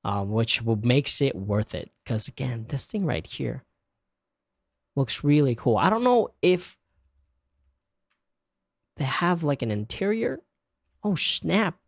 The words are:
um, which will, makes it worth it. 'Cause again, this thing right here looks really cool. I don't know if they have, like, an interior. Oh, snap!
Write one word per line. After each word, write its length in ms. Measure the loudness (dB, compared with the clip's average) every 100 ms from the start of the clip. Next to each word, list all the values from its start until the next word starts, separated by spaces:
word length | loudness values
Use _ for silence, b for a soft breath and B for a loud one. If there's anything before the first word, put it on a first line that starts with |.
um, 260 | -2 -4 -2
which 300 | 0 0 -2
will, 160 | 0 0
makes 440 | 2 2 2 2
it 140 | 0
worth 400 | -2 -2 -2 -2
it. 160 | -6 -10 _
'Cause 240 | -6 -4 -4
again, 380 | -6 -6 -6 -6
this 180 | -8 -6
thing 200 | -4 -2
right 200 | -2 -6
here 380 | -6 -6 -6 _ _ _ _ _ _ _ _ _ _ _ _ _ -4
looks 280 | -2 0
really 300 | 4 4 4
cool. 220 | 2 2 4
I 120 | 4
don't 160 | 2
know 260 | 4 2 2 _
if 340 | 2 2 -2 -20 _ _ _ _ _ _ _ _ _ _ _ _ _ _ _ _ _ _ _ _ _ -6
they 80 |
have, 380 | -4 0 0 0
like, 200 | 0 -2
an 80 | -2
interior. 720 | -2 -4 -2 -2 0 -2 -4 _ _ _ _ _ _
Oh, 120 | -2
snap! 640 | 0 0 -2 0 2 0 -4